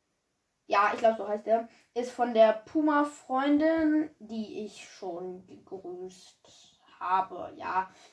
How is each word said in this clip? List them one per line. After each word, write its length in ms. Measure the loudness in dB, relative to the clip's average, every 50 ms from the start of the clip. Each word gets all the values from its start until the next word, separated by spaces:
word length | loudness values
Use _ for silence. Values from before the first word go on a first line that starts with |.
| _ _ _ _ _ _ _ _ _ _ _ _ _
Ja, 260 | -2 2 2 2 2 2
ich 80 | 2
glaub, 160 | 2 2 2
so 100 | 2 -2
heißt 200 | -6 -6 -6 0
der. 220 | 0 0 0 0 -6 -14 _ _ _ _
Ist 180 | -6 -6 -6 -4
von 220 | -2 -2 0 6
der 180 | 6 6 6 6
Puma-Freundin, 1600 | 2 -4 -4 -2 0 2 4 4 2 2 0 -2 -10 -10 -4 -2 0 2 2 4 4 4 4 2 2 2 2 2 2 0 -2 -6 _
die 440 | -16 -10 -8 -8 -8 -8 -8 -10 -10
ich 240 | -10 -12 -16 -20 -20
schon 560 | -18 -12 -10 -10 -8 -8 -10 -10 -12 -14 -16 -20
gegrüßt 1300 | -20 -20 -18 -16 -16 -14 -12 -12 -12 -12 -12 -14 -16 -18 -20 -20 _ _ _ -20 -20 -20 -20 _ _ _ _ _ _ _
habe. 520 | -4 0 0 0 0 -2 -6 -12 -12 -12 -12
Ja, 340 | -12 -10 -4 -4 -4 -4 -4 -10 -20 -20 -20